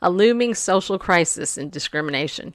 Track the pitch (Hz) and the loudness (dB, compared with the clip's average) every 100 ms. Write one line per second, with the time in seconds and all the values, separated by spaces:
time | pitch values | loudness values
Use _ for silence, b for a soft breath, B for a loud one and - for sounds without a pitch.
0 | 175 185 220 240 240 214 - 190 - 190 | 0 4 4 4 0 -2 0 0 0 -4
1 | - 180 160 - - - 143 143 - 151 | 2 2 2 -2 -6 -8 -10 -8 -6 -4
2 | 151 139 156 - - | -4 -4 -4 -8 -10